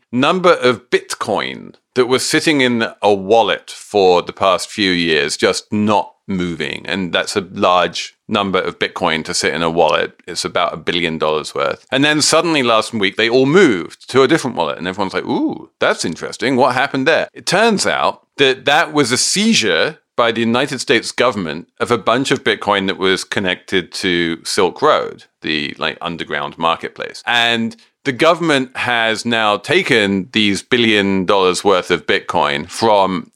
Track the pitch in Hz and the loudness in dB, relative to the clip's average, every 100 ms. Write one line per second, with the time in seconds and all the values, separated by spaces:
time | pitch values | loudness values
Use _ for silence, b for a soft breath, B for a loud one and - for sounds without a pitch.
0 | _ 123 139 185 175 147 127 120 - - | _ -2 0 2 2 4 2 0 -2 -4
1 | - - - 95 65 62 50 - _ - | -4 -8 -4 -4 -4 -8 -16 -20 _ 0
2 | 123 127 - 160 160 151 127 117 110 - | 2 0 0 0 2 2 2 0 -4 -2
3 | 104 101 95 113 104 82 - - - 104 | 0 2 2 2 4 -2 -6 -20 -4 2
4 | 92 87 82 - 98 90 - - 98 87 | 4 4 0 0 2 2 -2 -2 0 2
5 | 82 78 76 - 107 90 - 107 107 104 | 2 2 0 0 0 0 -4 -2 2 0
6 | - - - 95 90 80 73 73 - 95 | -2 -10 -8 -6 -4 -6 -8 -8 -8 -6
7 | 90 95 87 104 90 98 101 90 87 85 | -4 -2 -2 -4 -6 -2 2 2 2 -4
8 | - - - 107 98 92 85 85 101 - | -12 -14 -6 -4 0 -2 -4 -4 -6 -2
9 | 90 80 78 - 98 76 82 82 80 80 | -2 -2 -4 -4 -2 0 0 2 2 2
10 | 82 - - 85 87 90 87 82 78 85 | -2 -8 -12 -8 -6 -2 -2 -4 -4 -4
11 | 85 80 78 78 71 - 69 - _ 131 | -4 -2 -2 -2 -4 -4 -4 -4 _ 0
12 | 147 151 135 156 170 156 120 110 110 117 | 2 2 2 2 2 0 2 0 0 -2
13 | 98 98 113 127 131 170 170 95 78 - | -2 0 2 2 4 4 4 2 -4 -14
14 | - 123 131 156 131 87 80 60 87 92 | -2 2 4 2 -2 -4 -4 -4 -6 -4
15 | 95 90 - 151 302 - - _ 127 - | -4 -4 -4 -2 -4 -6 -12 _ -2 0
16 | - - - - 113 131 135 127 135 139 | -4 -6 -10 -4 -2 2 2 2 -2 -2
17 | 135 143 - - 127 180 226 214 101 69 | 0 0 -2 -6 -4 0 2 2 0 0
18 | 80 - _ - 139 113 101 147 156 147 | -2 -4 _ 0 2 2 2 2 2 0
19 | 127 120 - - 220 220 110 80 117 170 | 0 0 0 0 2 2 2 2 0 -4
20 | _ - 120 113 117 117 143 131 - 120 | _ 0 2 2 0 0 -2 -4 0 0
21 | - - 120 104 85 76 85 - 117 113 | 0 0 0 0 -4 -8 -12 -8 -2 -2
22 | 92 117 135 135 - 104 - 101 95 85 | 0 0 0 -2 0 -2 0 0 0 0
23 | 95 92 - - 95 90 - 98 82 - | 0 0 -2 -4 -2 -4 -2 -4 -4 -4
24 | 98 87 85 82 - - 92 - 151 113 | -2 0 -2 -4 -4 0 0 2 2 2
25 | - - - _ 85 78 71 - 76 - | 0 -10 -20 _ -4 -4 -4 -6 -8 -6
26 | 87 82 80 76 73 76 82 82 - - | -8 -8 -8 -6 -8 -4 -2 -2 -6 -10
27 | - - - 120 117 117 113 113 b b | -12 -10 -4 0 0 0 -2 -8 b b
28 | - 120 160 170 170 143 127 - 123 120 | -6 0 2 2 2 0 -2 -6 -2 0
29 | 113 107 117 117 110 104 - 160 180 123 | 0 -2 -2 0 2 0 0 0 2 2
30 | 101 98 90 113 107 95 - 123 113 107 | 2 0 -2 0 0 0 0 2 4 4
31 | 98 95 90 101 92 87 101 92 87 85 | 2 0 2 4 4 2 2 2 2 -2
32 | - 98 - 90 73 71 87 - 113 104 | 0 -2 0 0 0 0 -6 -2 2 4
33 | 95 92 - | 2 0 -8